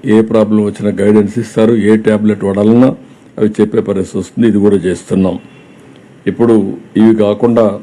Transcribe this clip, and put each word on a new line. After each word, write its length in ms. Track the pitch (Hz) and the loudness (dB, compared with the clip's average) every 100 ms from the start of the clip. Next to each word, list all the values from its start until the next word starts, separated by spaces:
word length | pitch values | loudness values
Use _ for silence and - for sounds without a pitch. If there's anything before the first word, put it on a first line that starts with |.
| 131 110 | 2 0
ఏ 20 | 110 | 2
ప్రాబ్లం 300 | 110 107 107 104 | 0 0 0 -2
వచ్చినా 200 | - 104 98 | -4 -6 -2
గైడెన్స్ 340 | 101 107 101 120 | 2 2 0 -4
ఇస్తారు, 300 | 110 - 110 117 101 | -6 -2 0 2 2
ఏ 40 | 110 110 | 2 2
టాబ్లెట్ 360 | 107 107 101 98 | 0 -2 -2 -4
వాడాలన్నా 400 | 98 104 117 131 - - - - - | 0 2 4 2 0 -16 -20 -18 -4
అవి 100 | 107 107 | -4 0
చెప్పే 240 | 107 117 98 | -2 0 -4
పరిస్థితి 280 | 95 92 - | -6 -6 -8
వస్తుంది. 240 | - - 117 | -8 -2 0
ఇది 80 | 104 101 | 2 2
కూడా 120 | 98 87 | 0 -2
చేస్తున్నాం. 480 | 87 - 95 95 87 - - - - - - - - - | -6 -6 -2 -2 -4 -14 -20 -20 -20 -20 -20 -20 -10 -8
ఇప్పుడు 260 | 92 117 113 98 - - - | -2 2 2 0 -8 -8 2
ఇవి 120 | 110 110 104 | 2 4 0
కాకుండా 400 | 104 120 117 110 104 | 0 0 0 0 -2